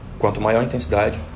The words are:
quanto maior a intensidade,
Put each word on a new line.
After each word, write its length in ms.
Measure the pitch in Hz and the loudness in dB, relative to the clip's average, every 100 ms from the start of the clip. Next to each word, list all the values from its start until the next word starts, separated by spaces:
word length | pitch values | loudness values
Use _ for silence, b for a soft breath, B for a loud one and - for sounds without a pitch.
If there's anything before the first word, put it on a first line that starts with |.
| - - | -14 -2
quanto 220 | 104 98 | 0 2
maior 220 | 107 113 | 2 2
a 20 | |
intensidade, 520 | 123 123 - 101 107 - - | 2 -2 0 2 2 -2 -4